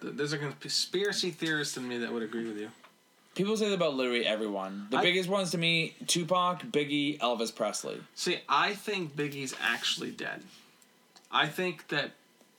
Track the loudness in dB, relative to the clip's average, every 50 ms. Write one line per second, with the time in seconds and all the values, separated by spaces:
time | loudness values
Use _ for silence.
0 | -10 -8 -4 -4 -2 -2 -2 -4 -4 -6 -8 -8 -6 -2 -2 -2 0 0 0 0
1 | 0 0 0 0 -2 -2 -2 -2 -2 0 0 0 0 -2 -4 -4 -4 -4 -2 -2
2 | -2 -2 -2 -2 -2 -2 -2 -4 -4 -4 -4 -6 -8 -10 -12 -16 -20 -20 _ _
3 | _ _ _ _ _ _ -2 0 2 2 2 2 2 2 4 4 4 2 4 2
4 | 2 2 2 4 4 4 2 2 0 0 0 -2 -2 -4 -6 -8 -4 0 2 4
5 | 4 4 4 2 2 2 2 2 2 0 0 2 2 4 4 4 2 0 -4 -6
6 | -2 0 0 0 2 2 2 4 4 2 2 -2 -4 -2 0 0 2 2 2 2
7 | 2 0 0 0 0 2 2 2 0 -2 0 0 0 0 0 -2 -4 -6 -8 -8
8 | -10 -14 -8 -4 -2 0 0 -2 0 2 4 4 4 2 0 -2 -4 -2 -2 -2
9 | -2 -2 -2 -2 -2 -2 -2 -6 -6 -6 -4 -2 0 0 0 2 0 -2 -2 -2
10 | -4 -6 -6 -6 -6 -8 -8 -8 -12 -16 -20 -20 -20 -20 -20 _ -20 _ _ _
11 | _ _ -20 -20 -6 0 2 2 2 2 0 -2 -2 -2 -2 -6 -6 -4 -2 -2
12 | -2 -4 -8 -16 _ _ _ _ -20 _ _